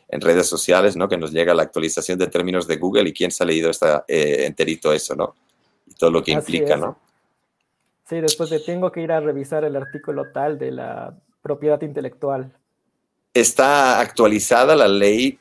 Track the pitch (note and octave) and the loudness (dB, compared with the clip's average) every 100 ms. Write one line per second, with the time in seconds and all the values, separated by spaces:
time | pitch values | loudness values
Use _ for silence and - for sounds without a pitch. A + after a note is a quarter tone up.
0 | - - E2+ F2 F2 D#2+ - F2+ G2+ F2 | -12 -2 2 2 2 -2 2 4 4 0
1 | G2 F2+ D#2 D#2+ E2+ E2+ D#2 E2 D#2+ E2 | -2 -4 -4 -2 2 2 0 -4 -4 -4
2 | - F2+ F2 F2 F2+ F2+ E2 D#2 F2+ G#2+ | -4 -4 -2 -2 -2 -2 -4 -4 0 0
3 | F2+ - F2+ - F2 E2 E2 D#2+ E2 D2 | 0 -2 -4 -2 0 0 0 0 0 0
4 | - D#2 D2 C#2 C#2+ - D#2+ D#2+ D#2 D2+ | 0 0 0 0 -2 -2 -4 -2 -2 -2
5 | - C#2+ F2+ - _ _ _ _ _ - | -2 -6 -8 -10 _ _ _ _ _ -2
6 | E2 E2 D#2 D2+ D2 E2 D2 D2 F#2 - | 0 2 0 -2 -2 -2 0 0 -2 -8
7 | _ _ _ _ _ _ _ _ _ _ | _ _ _ _ _ _ _ _ _ _
8 | _ E3 D#3+ D#3 D#3+ D#3 D#3 F3 F#3 E3+ | _ -4 -2 -2 -4 -4 -4 -4 -4 -4
9 | E3 D#3+ D3+ C#3 C#3 D#3 D3+ C#3 C3+ D3 | -4 -2 -2 -6 -6 -4 -4 -4 -8 -10
10 | - C#3 C#3 C3+ D3 C#3+ C3 B2+ B2 A#2+ | -8 -8 -8 -6 -4 -4 -8 -10 -10 -12
11 | B2+ - _ _ - C#3+ D3+ D3 D#3 C#3 | -14 -18 _ _ -8 -4 0 -2 -2 -8
12 | C3 - C#3 C3+ C3 _ _ _ _ _ | -10 -8 -6 -6 -8 _ _ _ _ _
13 | _ _ _ B2 A2 - C3+ C#3+ C3 A2+ | _ _ _ 2 2 4 4 6 4 4
14 | A#2 - A2 G#2 - A#2+ C3+ D#3 G#2+ G2+ | 2 2 4 4 2 4 6 6 4 4
15 | G2+ G#2+ C3 C3+ | 4 4 0 -4